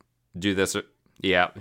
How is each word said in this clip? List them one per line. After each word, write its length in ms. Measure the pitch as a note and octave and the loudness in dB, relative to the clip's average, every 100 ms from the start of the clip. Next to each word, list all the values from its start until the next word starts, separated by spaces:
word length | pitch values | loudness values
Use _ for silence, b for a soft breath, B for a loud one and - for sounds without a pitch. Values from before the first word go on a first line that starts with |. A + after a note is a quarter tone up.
| _ _ _ F2 | _ _ _ -6
do 160 | G2+ | -2
this." 220 | G2 F#2+ G2+ | 0 0 -2
Or, 60 | - _ _ - | -8 _ _ -6
yep, 380 | G2 F2+ F2 G#2 | 0 2 2 -2